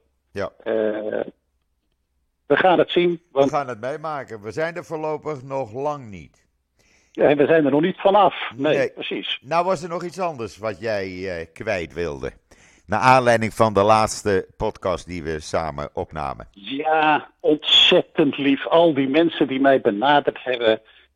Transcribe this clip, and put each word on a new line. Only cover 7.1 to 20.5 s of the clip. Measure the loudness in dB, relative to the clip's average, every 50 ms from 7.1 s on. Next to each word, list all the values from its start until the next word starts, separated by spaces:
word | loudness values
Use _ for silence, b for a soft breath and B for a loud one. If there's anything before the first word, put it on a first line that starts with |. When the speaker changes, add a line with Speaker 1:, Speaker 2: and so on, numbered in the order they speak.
Speaker 2:
Ja, | -2 2 2 2
en | 4
we | 4 2
zijn | 4 4 2 2
er | 2
nog | 2 2
niet | 0 0 -2 0
vanaf. | 0 2 4 6 4 4 2 -2 -12 -12 -8
Nee, | -4 -2 0 0
Speaker 1:
Nee. | 0 -2 -4
Speaker 2:
precies. | -4 -10 -10 -8 -8 -8 -8 -8 -10 -10
Speaker 1:
Nou | _ -2 -2 0 0
was | 0 -2 -4 -4
er | -8
nog | -8 -8 -8
iets | -10 -8 -6
anders | -6 -6 -6 -6 -10 -10 -10
wat | -6 -6 -6 -6 -4
jij, | -4 -4 -2 -2 -4 -4 -6 -6 -6 -6 -6 -8
eh, | -8 _ _
kwijt | -10 -4 -4 -2 -4 -4 -6 -6
wilde. | -6 -6 -4 -6 -6 -8 -10 -10 _ _ b b b b b b b b
Naar | -4 -2 4
aanleiding | 6 6 6 8 6 4 4 4 2 -2 2
van | 2 2 4 4
de | 4 6
laatste | 6 6 4 4 0 -2 -4 -2 0 0 0 -2 _ _
podcast | -6 -6 -6 -6 -4 -4 -4 -4 -4 -6
die | -10 -10 -8 -6
we | -6 -6 -8
samen | -8 -4 -4 -4 -4 -4 -6 -8 -10 -8 -8
opnamen. | -8 -10 -8 -8 -8 -8 -8 -8 -10 -16 _
Speaker 2:
Ja, | _ -18 -14 -10 -10 -6 -2 0 0 2 2 2 2 0 -2 -8 _ _
ontzettend | 0 0 0 0 2 2 4 6 6 6 4 4 2 _ -2 0 0 0 0
lief. | 0 0 0 0 0 0
Al | 2 4 4 4 4 4
die | 2 0 2
mensen | 2 2 2 2 0 0 -2
die | -2 0 2
mij | 4 4 4 4
benaderd | 2 0 0 2 2 2 2 2 2 0 -6 -4 -6
hebben | -6